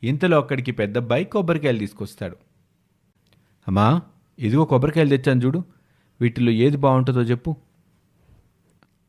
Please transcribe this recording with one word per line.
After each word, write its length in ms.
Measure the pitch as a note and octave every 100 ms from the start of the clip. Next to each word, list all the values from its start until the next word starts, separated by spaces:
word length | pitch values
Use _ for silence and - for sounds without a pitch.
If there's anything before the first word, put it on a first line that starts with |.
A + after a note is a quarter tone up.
ఇంతలో 360 | A#2 C#3+ F#3 D#3+
అక్కడికి 340 | C3+ C3 B2+
పెద్దబ్బాయి 520 | A2+ G#2 A2 A#2 B2
కొబ్బరికాయలు 540 | F#3 G#3+ F3 E3 D3 A2+
తీసుకొస్తాడు. 580 | G2+ - G2 - F#2+ F2+ _ _ _ _ _ _ _ _ _ _ _ _ -
"అమ్మా, 340 | G2 G#2+ E3 - _ _ -
ఇదిగో 260 | A#2 C3
కొబ్బరికాయలు 520 | D#3+ C3 C#3+ D#3+ D3+ C#3
తెచ్చాను 240 | C#3 B2+
చూడు, 240 | B2 D#3+ F3+ _ _ _ _ _
వీటిలో 300 | A#2+ A#2 A#2+
ఏది 260 | A2+ B2+ D3
బాగుంటుందో 460 | C#3 C3 B2+ B2+
చెప్పు." 340 | A#2+ B2 E3 D#3 _ _ _ _ _ _ _ _ _ _ _ _ _ _